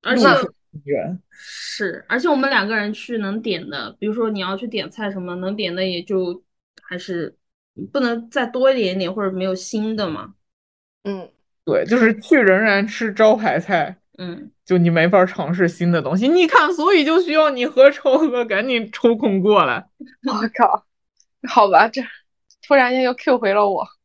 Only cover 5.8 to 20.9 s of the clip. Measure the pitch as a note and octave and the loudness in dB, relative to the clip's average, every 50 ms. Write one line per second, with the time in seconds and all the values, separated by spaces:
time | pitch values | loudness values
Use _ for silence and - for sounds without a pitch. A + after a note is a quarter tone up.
5.8 | F#3 F#3+ F3+ E3+ F3 - G#3 F#3+ F#3 F3 F3+ F#3 _ _ _ _ _ _ _ _ | -4 -4 -4 -8 -8 -4 -4 -4 -4 -4 -8 -10 _ _ _ _ _ _ _ _
6.8 | _ - F#3 F3 F3+ - F#3 E3+ D#3+ - _ _ _ _ _ _ _ _ _ - | _ -14 -14 -12 -10 -8 -8 -8 -8 -10 _ _ _ _ _ _ _ _ _ -16
7.8 | - G3 _ C#4 B3+ A#3+ A#3 A#3 A#3 - - C#4+ B3+ A#3 - B3+ B3+ C4+ C4+ B3+ | -16 -6 _ -2 -2 -2 -2 -4 -8 -6 -4 -4 -4 -2 -2 0 2 2 2 2
8.8 | A3 F#3 F3+ F#3+ F#3 E3+ F#3+ G#3+ G3+ F#3+ F#3+ F#3 F#3 F#3+ F#3 F#3 - - - A3 | 0 -2 -2 -4 -4 -4 -4 -4 -6 -4 -4 -4 -4 -4 -4 -6 -8 -8 -6 -6
9.8 | G#3+ A3 A3 G#3+ G#3 F3+ D#3 - - - - _ _ _ _ _ _ _ _ _ | -4 -4 -4 -6 -6 -6 -6 -10 -12 -16 -18 _ _ _ _ _ _ _ _ _
10.8 | _ _ _ _ _ G3+ G3+ F#3+ F3 - _ _ _ _ _ _ _ - C#3+ - | _ _ _ _ _ -10 -10 -10 -10 -16 _ _ _ _ _ _ _ -2 -2 -2
11.8 | - - A3 B3+ A#3+ A3 A3 A3 - - F4 C#4+ A#3 F#3+ F#3 F#3+ A3 A3 G3+ G3 | 0 0 0 2 2 2 0 -2 0 2 2 4 6 4 4 4 2 2 0 0
12.8 | G3+ A3 G#3 - A#3+ A3 G3+ - A3 G#3+ G#3+ A#3 G#3+ G#3+ B2+ D3+ E3+ - G3+ E3+ | 0 -4 -6 -6 -6 -8 0 4 4 4 4 4 0 -2 -2 -2 -2 -2 -2 -2
13.8 | C#3+ - F#3 _ _ _ _ _ F#3 F3+ F3 - - - _ _ _ _ F#3 F3+ | -2 -2 -6 _ _ _ _ _ -14 -14 -12 -14 -16 -20 _ _ _ _ 2 2
14.8 | E3+ E3+ E3 E3 D#3+ F3 F3+ G3 F#3 F3+ - - E3 C#3 F3 F3 F#3+ E3+ E3+ - | 4 4 4 2 2 4 4 4 4 2 0 -6 -4 -4 0 0 0 0 0 -2
15.8 | F3 F3 F3 E3 D3 D3 D#3 F#3+ A3 C4 E4 F4+ F4+ D#4+ E4 - D#4 D4 F#4 E4+ | -2 0 0 0 0 -2 -2 0 0 2 2 4 2 4 4 4 4 4 0 0
16.8 | D4+ F4+ G4+ F4 D4 C#4 D#4+ E4+ F4+ E4+ D4 D#4 D#4 D4+ C#4 B3 B3 D#4 - B3+ | 0 2 4 4 4 4 2 0 0 2 2 2 2 2 2 -2 -4 -4 4 6
17.8 | C4 C#4 C#4+ - - C#4+ B3+ D4 D#4+ D4+ A#3+ B3 A#3+ A3+ G#3+ F#3+ A3 C4 B3+ A#3 | 6 6 6 4 4 4 6 6 6 2 -2 -2 -4 -2 -2 -2 -2 -2 -2 -4
18.8 | A3+ A3 - - - A#3+ A#3 A3 A#3 A#3 G3 F#3+ F3+ G#3 G#3+ G3 E3 C3+ A#2+ - | -4 -6 -12 0 2 2 2 2 0 0 0 0 2 4 4 4 4 2 0 -4
19.8 | - _ _ _ - - - _ _ C4 A#3+ G#3+ G#3+ A3+ _ - B3 - - - | -6 _ _ _ -20 -20 -20 _ _ -6 -4 -4 -4 -6 _ 2 2 2 2 -2
20.8 | _ _ | _ _